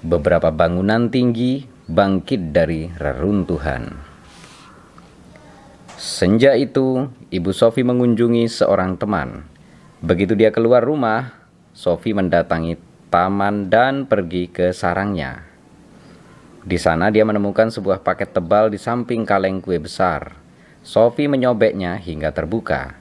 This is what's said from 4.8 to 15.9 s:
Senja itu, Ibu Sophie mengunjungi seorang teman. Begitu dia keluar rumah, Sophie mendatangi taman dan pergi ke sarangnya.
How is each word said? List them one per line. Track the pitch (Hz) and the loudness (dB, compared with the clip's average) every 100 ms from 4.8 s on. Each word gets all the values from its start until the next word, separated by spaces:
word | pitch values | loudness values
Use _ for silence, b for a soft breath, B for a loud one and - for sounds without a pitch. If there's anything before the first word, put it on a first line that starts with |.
| - - - - - B B B B B - | -20 -20 -20 -20 -20 B B B B B -20
Senja | - - - 90 110 135 127 | -16 -12 -2 2 4 4 4
itu, | 135 - 131 131 131 120 - | 2 0 0 0 -4 -8 -8
Ibu | 92 87 | -4 -4
Sophie | 92 117 113 123 | 2 2 4 0
mengunjungi | 123 123 113 120 117 117 | 2 2 2 2 2 0
seorang | - - 95 92 92 | 0 2 2 0 -4
teman. | 104 95 67 50 - b b b b b | -2 -2 -4 -10 -18 b b b b b
Begitu | 82 87 95 | -2 0 2
dia | 104 110 | 4 4
keluar | 107 117 123 | 4 4 4
rumah, | 117 151 120 110 127 - _ _ _ | 2 -2 0 -2 -4 -14 _ _ _
Sophie | - - 85 113 101 | -8 -4 -2 -2 0
mendatangi | 92 85 82 82 82 85 - _ - | 2 0 0 -2 -2 -6 -12 _ -2
taman | 87 90 98 101 104 98 | 0 2 0 -2 -2 2
dan | 107 127 139 135 | 2 2 0 -2
pergi | 101 87 90 87 | -2 -2 -6 -6
ke | - 90 | -2 -2
sarangnya. | 90 90 90 101 95 67 - - - _ - - | 0 -2 -2 -2 -4 -6 -10 -18 -20 _ -20 -20